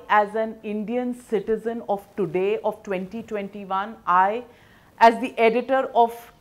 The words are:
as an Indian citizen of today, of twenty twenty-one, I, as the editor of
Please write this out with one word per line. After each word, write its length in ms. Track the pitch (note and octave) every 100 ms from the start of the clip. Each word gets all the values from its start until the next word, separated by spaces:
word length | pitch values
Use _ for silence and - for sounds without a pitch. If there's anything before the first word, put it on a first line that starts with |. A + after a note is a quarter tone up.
| -
as 240 | G#3 G#3
an 220 | G#3+ A3 A3
Indian 500 | A3 G#3 G#3 A#3+ B3
citizen 720 | B3 - G#3 G3+ A3 A3 A#3 -
of 160 | G3+ - -
today, 400 | F3+ F3 G3 A3
of 180 | A3 G#3+
twenty 400 | - F#3 F#3 A3+
twenty-one, 760 | A3 G#3+ G3 G#3 G3 F#3+ G#3 A3+ -
I, 360 | F3+ F#3+ A3+ A#3+ - _ _ _ _
as 220 | A3+ G#3+
the 160 | B3 -
editor 540 | A#3 A#3+ B3 C4 B3+
of 380 | A#3 A#3 A#3 - _